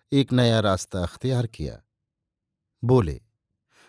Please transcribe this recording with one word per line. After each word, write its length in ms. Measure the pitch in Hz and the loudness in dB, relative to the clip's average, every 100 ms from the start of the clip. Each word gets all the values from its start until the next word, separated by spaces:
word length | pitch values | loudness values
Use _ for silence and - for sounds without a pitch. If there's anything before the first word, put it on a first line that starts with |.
| _ | _
एक 200 | 139 - | 0 2
नया 260 | 127 120 110 | 2 2 2
रास्ता 440 | 104 92 - 95 | 2 -2 -4 -6
अख्तियार 440 | 87 - 127 123 117 | -6 -6 -4 -4 -4
किया। 340 | - 71 55 _ _ _ _ _ _ _ _ _ _ | -8 -10 -10 _ _ _ _ _ _ _ _ _ _
बोले, 380 | 120 127 82 62 - _ _ _ _ _ | 2 2 2 -6 -16 _ _ _ _ _